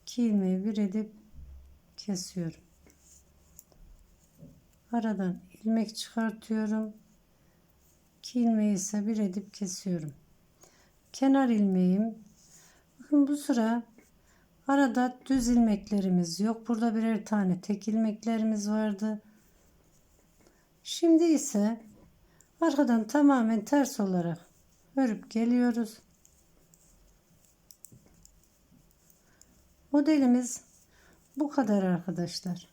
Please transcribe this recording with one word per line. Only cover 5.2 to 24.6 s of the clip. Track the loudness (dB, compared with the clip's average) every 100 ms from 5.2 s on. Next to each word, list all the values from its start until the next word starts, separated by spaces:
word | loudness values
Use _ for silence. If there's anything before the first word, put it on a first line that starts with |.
| -4 -6 -14 -8
ilmek | -2 -2 -2
çıkartıyorum. | -8 -8 -6 -6 -6 -6 -4 -2 -4 -4 -12 _ _ _ _ _ _ _ _ _ _ _ _
İki | -8 0
ilmeği | 0 2 0
ise | 0 -4 -6 -4
bir | -2
edip | -2 -4 -12
kesiyorum. | -10 -10 -8 -6 -6 -6 -14 _ _ _ _ -20 _ _ _ _
Kenar | -2 2 4 4
ilmeğim. | 4 4 4 4 2 -2 -6 -20 _ _ -20 -20 _ _ _
Bakın | 0 2 4
bu | 0
sıra | 0 0 2 -2 -6 -20 _ _ _ _ _ _ 0
arada | 2 4 2 -2 -4
düz | -2 0 4
ilmeklerimiz | 4 4 2 -2 -2 2 2 0 -2
yok. | -4 -4 -4
Burada | -2 -2
birer | 0 0 -2
tane | -2 0 0 -2
tek | -4 -6 -2
ilmeklerimiz | -2 -2 -4 -4 -2 -2 -2 -2
vardı. | -2 -2 -2 -6 -6 -12 _ _ _ _ _ _ _ _ _ _ _ _ _ _ _
Şimdi | -12 0 4 6
ise | 6 2 0 0 0 -2 -12 -20 -20 _ _ _ _ _
arkadan | 0 2 2 2 2
tamamen | 4 6 6 2 0
ters | 2 2 2 0
olarak | 0 0 -2 -6 -12 _